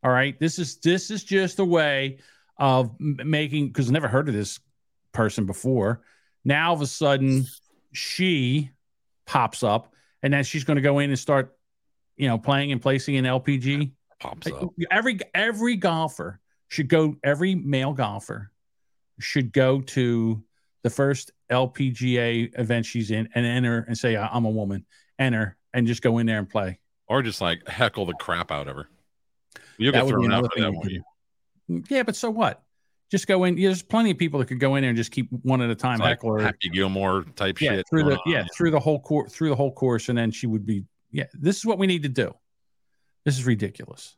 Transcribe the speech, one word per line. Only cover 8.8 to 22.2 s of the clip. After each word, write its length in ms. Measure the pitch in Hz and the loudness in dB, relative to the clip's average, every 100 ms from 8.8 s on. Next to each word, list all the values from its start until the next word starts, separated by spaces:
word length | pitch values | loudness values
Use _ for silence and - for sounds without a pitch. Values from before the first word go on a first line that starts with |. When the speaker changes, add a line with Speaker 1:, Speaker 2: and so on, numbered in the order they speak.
| _ _ _ _ - | _ _ _ _ -2
Speaker 1:
pops 360 | 139 117 - | 0 0 0
up, 300 | 113 107 - _ _ _ | 0 0 -2 _ _ _
and 100 | 139 | 0
then 100 | 143 | 0
she's 200 | 135 160 | 0 -4
gonna 160 | 135 147 | 0 2
go 200 | 139 139 | 4 2
in 100 | 143 | 0
and 80 | 135 | -2
start, 380 | - 139 131 _ _ _ _ _ _ _ | 2 0 0 _ _ _ _ _ _ _
you 120 | 135 | -2
know, 100 | 117 | 0
playing 340 | 123 139 143 | 0 0 2
and 80 | 131 | 0
placing 360 | 135 131 127 139 | 0 0 0 0
in 100 | 127 | 0
L 140 | 127 | 0
P 180 | 131 139 | 0 -2
G. 340 | 123 139 143 - _ _ | 0 -2 -4 -8 _ _
Speaker 2:
Pops 260 | - - 165 | -14 -10 -10
Speaker 1:
Like, 160 | - | -6
Speaker 2:
up. 80 | 180 - 170 | -8 -6 0
Speaker 1:
every, 280 | 196 233 208 - | 0 0 -4 -4
every 420 | - 220 214 233 226 | -2 -2 0 -2 0
golfer 640 | 180 165 160 - 85 98 _ _ _ | 0 0 -2 -6 -12 -12 _ _ _
should 200 | - 135 | -6 2
go, 280 | 165 156 143 | 4 4 0
every 320 | 139 143 180 | -2 0 2
male 380 | 185 139 135 135 | 0 0 0 0
golfer 580 | 139 110 104 - 107 104 _ _ _ _ _ _ _ | -2 -4 -4 -10 -12 -12 _ _ _ _ _ _ _
should 320 | - 151 127 | -4 -2 0
go 280 | 139 131 135 | 4 4 4
to 600 | 135 - 123 117 113 110 - _ _ _ | 0 0 2 2 2 -2 -6 _ _ _
the 80 | 120 | -4
first 420 | - 139 135 - _ _ | 0 0 0 -6 _ _
L 180 | 123 131 | 0 0
P 220 | - 135 | 0 -4
G 280 | 120 127 | -2 0
A 240 | 123 | 0